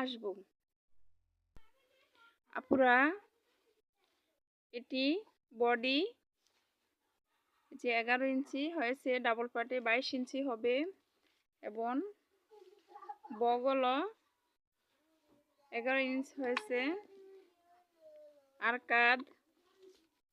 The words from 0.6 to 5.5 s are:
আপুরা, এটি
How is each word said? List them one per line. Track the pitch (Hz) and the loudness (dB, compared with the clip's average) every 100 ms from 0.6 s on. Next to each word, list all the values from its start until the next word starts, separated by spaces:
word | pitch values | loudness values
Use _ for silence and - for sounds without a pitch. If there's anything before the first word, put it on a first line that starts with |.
| _ _ _ - - _ _ _ _ - 453 508 _ _ _ _ - _ _ - | _ _ _ -20 -20 _ _ _ _ -20 -20 _ _ _ _ _ -20 _ _ -12
আপুরা, | - 269 254 247 294 415 _ _ _ _ _ _ _ _ _ _ _ _ _ _ _ | 0 6 8 8 4 0 _ _ _ _ _ _ _ _ _ _ _ _ _ _ _
এটি | 240 - 262 277 381 - _ _ | -14 -6 0 0 0 -6 _ _